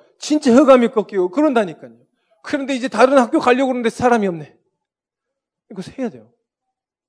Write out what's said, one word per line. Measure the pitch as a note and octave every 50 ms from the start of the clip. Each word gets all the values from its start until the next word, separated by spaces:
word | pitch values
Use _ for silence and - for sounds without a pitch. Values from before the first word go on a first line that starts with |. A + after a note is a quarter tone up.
| _ _ _ _
진짜 | - - D4 D4+ D4+ C4+
흑암이 | A3+ B3+ D#4 B3 C4+ B3+ A#3 A3+
꺾이고 | A3+ A3 G3 - - G3 F3+ F#3
그런다니까요. | F3+ C#4 D4+ D#4 C4 A#3 G#3 F3+ D3+ - - B2 A2+ _ _ _ _ _ _ _ _ _
그런데 | - - - C#4+ C#4 B3 C#4
이제 | B3+ A3 C4
다른 | - G#3 A#3 C4 C#4 C#4
학교 | A#3+ A3+ C4+ D#4+
가려고 | - B3 B3 B3+ C4+ B3+
그러는데 | C4 B3 A#3+ -
사람이 | - - - B3 A#3+ A3+ G3+ F#3+
없네. | F3 D#3+ D3+ - _ _ _ _ _ _ _ _ _ _ _ _ _ _ _ _ _ _ _ _ _ _ _ -
이거 | A#3+ F3 F3+ - - -
해야 | C4 A3
돼요. | C#3+ A#2+ G#2+ A2+ _ _ _ _ _ _ _ _ _ _ _ _ _ _ _